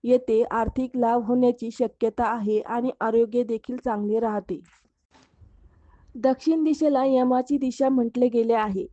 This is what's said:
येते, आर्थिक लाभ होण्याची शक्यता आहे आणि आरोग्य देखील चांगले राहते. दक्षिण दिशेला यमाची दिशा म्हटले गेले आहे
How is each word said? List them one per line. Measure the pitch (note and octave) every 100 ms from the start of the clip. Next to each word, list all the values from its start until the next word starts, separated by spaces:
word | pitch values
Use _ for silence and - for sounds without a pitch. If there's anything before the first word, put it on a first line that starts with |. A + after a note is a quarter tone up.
येते, | A#3+ B3 B3 A3
आर्थिक | A#3 A#3 A3 - B3+ B3+
लाभ | A#3 A#3+
होण्याची | A3 B3 B3 B3 A#3
शक्यता | - A#3 _ A3+ G#3+
आहे | A3+ A#3 G#3 G#3+
आणि | - A#3 B3+ -
आरोग्य | A3 A3+ A#3 A#3+
देखील | A#3 A3+ - B3
चांगले | B3+ G#3 G#3 A3
राहते. | A3+ G#3 F#3+ F3 _ _ _ _ _ _ _ _ - _ - _ _ - -
दक्षिण | B3+ C4 B3+ D#4+ D#4+
दिशेला | D#4 C#4+ D#4 C4+
यमाची | C4+ B3+ B3+ B3+ B3+ C#4+
दिशा | C4 A#3 C4+
म्हटले | C4 A#3 A#3+ B3
गेले | A#3 A3+
आहे | A3+ G#3+ F#3+ -